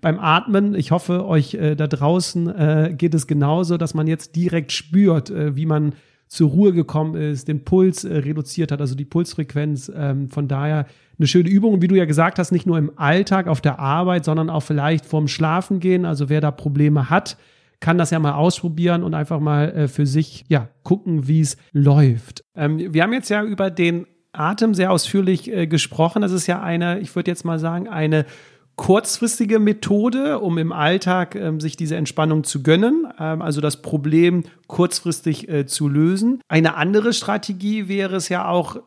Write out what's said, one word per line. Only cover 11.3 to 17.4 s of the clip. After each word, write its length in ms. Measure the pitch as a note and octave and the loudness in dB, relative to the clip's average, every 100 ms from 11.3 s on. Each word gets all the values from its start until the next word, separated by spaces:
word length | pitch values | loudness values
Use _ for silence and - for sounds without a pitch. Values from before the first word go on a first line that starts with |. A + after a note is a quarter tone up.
| F3+ E3+ | 4 4
Übung. 260 | G3 A3+ | 4 4
Und 80 | G3+ | 2
wie 60 | F3 | 4
du 80 | F#3+ | 4
ja 80 | |
gesagt 340 | E3+ D3+ E3 F#3+ | 2 2 2 0
hast, 140 | F3+ | 0
nicht 140 | F3 F#3 | 0 2
nur 120 | E3 | 0
im 140 | D3+ - | 0 0
Alltag 520 | D3 E3+ G3 F#3+ E3+ | 0 2 2 0 0
auf 120 | D3 | 0
der 200 | D3+ C3+ | 0 -2
Arbeit, 440 | C3+ D3+ F#3 F3+ | -2 0 2 0
sondern 260 | D#3+ D#3 D#3+ | 0 0 0
auch 100 | D#3+ | -4
vielleicht 420 | - D3+ C#3+ D#3+ | -2 -2 0 0
vorm 220 | - D#3 D3+ | 0 -2 0
Schlafengehen. 800 | - D#3 E3+ F#3 G3 F3+ F3+ | 0 0 0 0 -2 2 0
Also 240 | F3 D3+ C#3+ | 0 -2 0
wer 120 | D3+ | 0
da 120 | D3+ | 0
Probleme 580 | - D3+ C#3+ D3 D3+ B2+ | -2 -4 2 4 4 2
hat, 260 | E3+ - - | 0 -2 -16